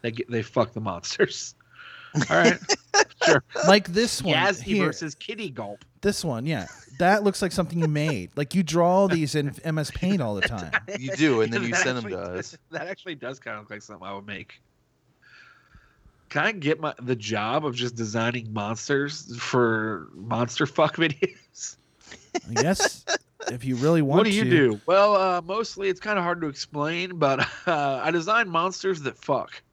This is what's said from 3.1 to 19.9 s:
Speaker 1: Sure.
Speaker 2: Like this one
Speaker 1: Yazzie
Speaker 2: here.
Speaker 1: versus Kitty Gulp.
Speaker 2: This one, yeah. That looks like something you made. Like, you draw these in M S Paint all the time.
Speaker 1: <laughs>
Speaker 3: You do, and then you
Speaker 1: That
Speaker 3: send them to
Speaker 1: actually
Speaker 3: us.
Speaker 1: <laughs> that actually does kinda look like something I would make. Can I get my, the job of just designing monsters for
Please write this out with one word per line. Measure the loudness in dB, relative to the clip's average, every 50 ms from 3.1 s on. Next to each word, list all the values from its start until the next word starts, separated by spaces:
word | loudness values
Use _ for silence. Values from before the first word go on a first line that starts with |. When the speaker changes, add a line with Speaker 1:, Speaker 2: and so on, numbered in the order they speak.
| 0 _ 4
Speaker 1:
Sure. | 4 4 4 2 _ -6 2 6
Speaker 2:
Like | 6 6 6 6 2
this | 0 0 0 0 -2 -2
one | 0 2 2
Speaker 1:
Yazzie | 4 4 2 0 0 -2
Speaker 2:
here. | 0 2 2 2
Speaker 1:
versus | 2 0 -2 -8 -8 -8
Kitty | _ -12 -10 -8 -8 -8 -8
Gulp. | -8 -8 -10 -10 -12 -16 -18 _ _ _
Speaker 2:
This | -2 0 0 0
one, | -4 -4 -4 -2 -2
yeah. | -2 -2 -4 -4 -8 -12 -20 -20 -20 -4 2
That | 4 4 4 4 4
looks | 0 0 2
like | -2 -2
something | 0 -2 -2 -2 0 0
you | 0 2
made. | 2 2 0 0 0 -2 -4 -6 -4
Like, | -6 -4 0 0
you | 0
draw | 0 2 2 4 4 6 6 4 4 4
these | 2 0 0 0 0
in | -2 -2 -2 -6 -6 -6
M | -4 -2 -2
S | -4 -4
Paint | -6 -4 0 0 0 0
all | 0 -2 -2
the | -2
time. | -4 -4 -4 -6 -8 -6 -6 -6 -6
Speaker 1:
<laughs> | -6 -10 -8
Speaker 3:
You | -6 -6 0
do, | 2 4 4 6 4
and | 2 2
then | 2 -2
you | 0 0
Speaker 1:
That | 0 2
Speaker 3:
send | 2 2 0 -2
them | -4 -6
to | -8 -8
Speaker 1:
actually | -6 -6 -8 -8
Speaker 3:
us. | -8 -10 -16 -20 _
Speaker 1:
<laughs> | _
that | -10 -10 -8
actually | -8 -10 -12 -12 -12 -12
does | -10 -10 -12 -12 -10
kinda | -12 -12 -12 -12
look | -12 _
like | -16 -16
something | -14 -18 -18 -14 -12
I | -10
would | -10 -10 -10
make. | -10 -12 -12 -12 -16 -20 _ _ _ _ _ _ _ _ _ _ _ _ _ _ _ -20 -20 -20 -20 _ _ _ _ _ -20 _ _ _ _ _ _ _ _ _ _
Can | -4 -2 -2
I | -2
get | -2 -2 -2 -2 -2 0
my, | -2 -6 -6 -6
the | -4 -4 -4
job | -4 -2 -4 -4 -4 -2 -2 -2 -2 -2
of | -2 -4
just | -4 -6 -6 -4
designing | -6 -6 -4 -2 -2 -2 0 -2 -4 -8 -6
monsters | -6 -6 -4 -6 -6 -8 -2 -2 0 0 0 -4 -6 -12 -14 -14 -12 -10
for | -6 0 2 4 4 4 2 0 -2 -4